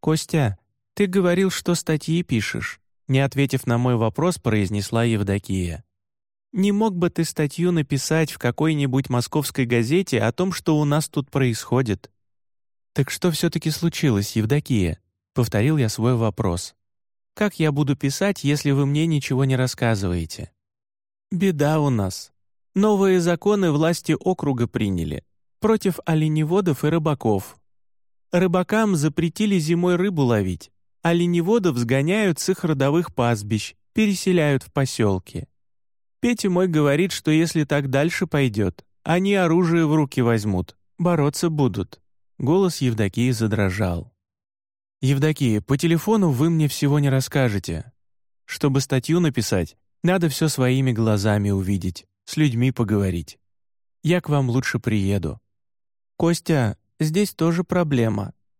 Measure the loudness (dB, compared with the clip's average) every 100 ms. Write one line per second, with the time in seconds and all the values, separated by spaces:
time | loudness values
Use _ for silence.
0 | 0 -2 0 0 0 -2 _ _ _ -2
1 | 0 2 2 2 0 -2 -2 -2 0 -4
2 | 0 -2 0 -2 -2 -6 -8 -12 _ _
3 | _ 0 0 0 0 0 0 0 2 2
4 | 0 0 -2 0 0 0 0 -2 -2 0
5 | 0 0 0 -2 -2 -4 -4 -8 -14 _
6 | _ _ _ _ _ -2 0 2 0 0
7 | -2 0 -4 -2 -4 0 0 0 -2 -4
8 | 0 0 0 -2 -4 0 0 0 0 0
9 | 0 -2 -2 -2 -4 -2 0 0 2 0
10 | 0 0 0 0 -4 -2 0 2 2 0
11 | 0 -4 -4 0 0 -2 -2 0 0 -4
12 | -6 _ _ _ _ _ _ _ _ -4
13 | -4 -2 -2 0 -2 -2 -4 -2 -4 0
14 | 0 2 0 -2 0 -2 0 0 0 -4
15 | _ _ _ -4 -2 0 0 2 0 0
16 | 0 0 0 -2 -4 -4 -8 _ _ _
17 | _ _ _ -4 -2 0 0 2 0 0
18 | -2 -2 -2 -2 -2 -2 0 0 0 0
19 | 0 -2 -2 0 0 0 0 0 0 0
20 | 0 -2 -4 -10 -16 _ _ _ _ _
21 | _ _ _ -2 0 2 2 2 2 0
22 | -2 -4 -16 _ _ _ _ 0 2 4
23 | 4 4 2 0 0 2 2 2 2 0
24 | -2 -2 0 -2 -2 -2 -2 -2 -2 -2
25 | -4 -6 _ _ _ _ 0 2 0 -4
26 | -2 0 0 0 0 0 0 0 0 0
27 | 0 -2 0 0 -4 -20 _ _ _ _
28 | _ _ _ 0 2 0 0 0 2 2
29 | 0 0 -4 -2 0 0 0 0 2 0
30 | 0 0 2 2 0 -4 -10 _ _ _
31 | 0 2 2 0 2 2 2 0 0 0
32 | 2 0 0 0 -2 -2 -2 0 2 2
33 | -2 -2 0 0 -2 -4 -4 -14 _ 0
34 | 0 0 2 2 2 0 -2 -2 -2 0
35 | 0 0 -4 -14 -14 _ _ _ _ _
36 | _ _ -2 0 0 2 2 2 2 2
37 | 0 -2 0 2 2 0 0 -2 0 0
38 | 0 -2 -2 0 0 0 -2 -4 -20 _
39 | -2 0 2 2 2 2 2 2 2 2
40 | 0 0 2 2 0 -2 -4 -12 _ _
41 | 0 2 0 0 -2 0 0 -2 -8 -10
42 | _ _ _ _ 0 2 2 0 -2 0
43 | -2 0 -2 0 -2 0 -2 -2 -2 -4
44 | -8 _ _ _ _ _ _ _ _ _
45 | -2 2 0 0 0 0 0 0 2 0
46 | 2 2 2 2 2 2 0 0 0 2
47 | 2 0 0 0 0 0 -4 -8 -10 _
48 | _ _ _ _ _ -4 0 0 0 -2
49 | 0 0 0 -2 -2 -2 -4 -8 _ _
50 | 0 2 0 0 -2 0 0 2 0 0
51 | 2 2 2 0 0 0 0 -2 -2 -8
52 | -16 _ -10 0 0 2 0 0 0 2
53 | 0 -2 -8 -16 _ _ _ _ _ _
54 | 0 0 2 0 2 0 -2 -4 0 0
55 | 0 0 -2 -8 _ _ _ _ _ _
56 | _ _ 0 0 0 2 2 -2 _ _
57 | -2 0 -2 0 0 0 -2 0 0 2
58 | 0 0 -6 -10 _ _